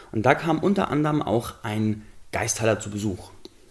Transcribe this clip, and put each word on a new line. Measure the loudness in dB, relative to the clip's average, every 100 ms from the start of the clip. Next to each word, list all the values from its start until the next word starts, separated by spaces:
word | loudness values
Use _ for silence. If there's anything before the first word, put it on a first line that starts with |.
| -6
und | 2 4
da |
kam | 4 2 2
unter | 2 2 2
anderem | 2 2 0
auch | 0 0 -2 -8
ein | -4 0 0 -2 -8 -18 -6
Geistheiler | -4 -2 0 2 2
zu | -2
Besuch. | -4 -2 -4 -10 -18 -20 -20 -20